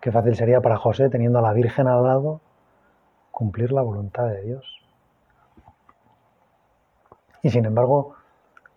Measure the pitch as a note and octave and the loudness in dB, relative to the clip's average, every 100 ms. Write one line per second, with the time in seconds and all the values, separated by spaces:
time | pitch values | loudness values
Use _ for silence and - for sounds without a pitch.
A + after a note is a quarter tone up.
0 | B2 A2+ A2+ A2+ A#2 B2+ A#2+ G#2+ A#2 G#2+ | -2 0 2 0 2 2 2 0 0 0
1 | C3+ B2 A#2+ A#2+ A2+ G#2+ A#2 - B2+ B2 | 0 0 0 2 2 2 0 0 0 2
2 | B2+ C3 D3 D#3 _ _ _ _ _ _ | 2 0 -2 -8 _ _ _ _ _ _
3 | _ _ _ - A2 F#2+ A#2+ C3+ A#2+ G2+ | _ _ _ -6 -6 -4 -2 -2 -2 -6
4 | G2+ - A#2+ G2+ G#2 C3+ - - _ _ | -8 -6 -6 -6 -10 -12 -14 -20 _ _
5 | _ _ _ _ _ _ - _ _ _ | _ _ _ _ _ _ -20 _ _ _
6 | _ _ _ _ _ _ _ _ _ _ | _ _ _ _ _ _ _ _ _ _
7 | _ - _ _ C#3 A#2+ A2 A2 B2 C#3+ | _ -20 _ _ 0 0 0 2 2 2
8 | C#3 - _ _ _ _ _ | 0 -12 _ _ _ _ _